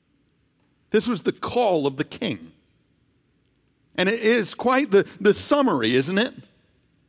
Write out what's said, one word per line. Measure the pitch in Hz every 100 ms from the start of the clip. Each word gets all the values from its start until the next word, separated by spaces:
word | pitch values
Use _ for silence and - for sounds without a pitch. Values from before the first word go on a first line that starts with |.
| _ _ _ _ _ _ _ _ _
This | 220 233
was | 202
the | -
call | - - 240 226 165 139
of | 135
the |
king. | 156 - 214 104 82 _ _ _ _ _ _ _ _ _ _ _ _ _ _ -
And | 185
it | 233
is | 220 240 196
quite | - 240 262 262
the, | 196 - -
the | 202
summary, | 196 - 294 254 147 113 123
isn't | 135 190
it? | 254 - - _ _ _ _ _